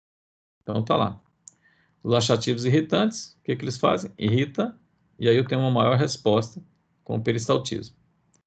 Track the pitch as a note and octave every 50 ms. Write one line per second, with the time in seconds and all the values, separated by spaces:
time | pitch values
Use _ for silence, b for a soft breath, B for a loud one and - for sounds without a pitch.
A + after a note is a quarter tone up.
0 | _ _ _ _ _ _ _ _ _ _ _ _ _ - G#2+ G#2+ A2 - D#3 D#3
1 | A2+ - G2 - _ _ _ _ _ b b b b b b b b b b b
2 | - A2+ A#2 A#2+ A2+ - B2 A2+ A2+ C3 B2 A#2+ A#2+ B2+ C3 D#3 D#3+ D#3 G3 G3+
3 | G#3+ A3 A3 - - - _ _ _ - B2+ C3 - C3+ B2+ - - D3 F#3 F#3
4 | - - - - - G#2+ A2+ B2+ C#3 C#3+ - - G#3 B3 - - _ _ _ _
5 | _ _ _ - A2+ A#2 A#2 B2+ C3 - C#3 C3 C3 B2+ B2+ A#2 A2+ A#2+ B2+ A#2+
6 | A#2 A2 - - - A2 G#2 A2+ A#2 - - - - _ _ _ _ _ _ _
7 | _ - A2+ A2+ A2 C3 A#2 A2+ A2+ - C3+ C3 C3 - C#3 - - - - _
8 | _ _ _ _ _ _ _ _ _